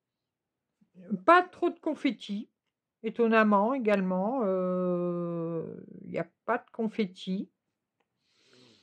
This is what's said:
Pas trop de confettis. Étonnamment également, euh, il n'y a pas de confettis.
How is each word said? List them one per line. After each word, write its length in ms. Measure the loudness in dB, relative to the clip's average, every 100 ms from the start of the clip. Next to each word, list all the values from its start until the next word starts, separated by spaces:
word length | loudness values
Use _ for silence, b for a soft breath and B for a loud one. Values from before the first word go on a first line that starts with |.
| _ _ _ _ _ _ _ _ _ -20 -8 0
Pas 200 | 6 6
trop 260 | 4 -2 -4
de 80 | -2
confettis. 720 | -6 -2 -2 -4 -8 -10 -10 _ _ _ _ _
Étonnamment 680 | -6 0 4 4 6 4 2
également, 680 | 0 0 2 2 0 0 0
euh, 1200 | 0 0 0 0 0 0 -2 -2 -4 -4 -6 -6 -8 -12 -16 -18
il 80 | -10
n'y 80 | -8
a 80 | -8 _ -4
pas 120 | -4
de 100 | -6
confettis. 760 | -6 -4 -2 -4 -6 -6 -6 -6 _ _ _ _ _ _ _ b b b b b b